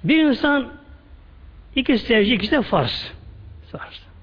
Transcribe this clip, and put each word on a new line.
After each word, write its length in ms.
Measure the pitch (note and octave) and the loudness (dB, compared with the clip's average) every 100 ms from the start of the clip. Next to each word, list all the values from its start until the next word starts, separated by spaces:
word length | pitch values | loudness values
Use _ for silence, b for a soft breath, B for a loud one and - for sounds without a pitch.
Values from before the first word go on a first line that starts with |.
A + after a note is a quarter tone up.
Bir 200 | D#3+ D#4+ | 2 4
insan 440 | D4+ B3 D4+ C#4+ B3 - - - - - - - - - - C4 | 4 2 0 0 -2 -14 -20 -20 -20 -20 -20 -20 -20 -20 -8 -4
iki 220 | B3+ A#3 | 0 0
secde, 360 | - A3 G3+ | 2 2 4
ikisi 180 | A#3+ G#3 | 0 2
de 100 | D4+ | 0
farz. 500 | G#3 F3 A#2 - - - - - - - - | 2 0 0 -6 -12 -16 -20 -20 -20 -20 -18
Farz. 380 | - - - - - | -16 -16 -18 -20 -20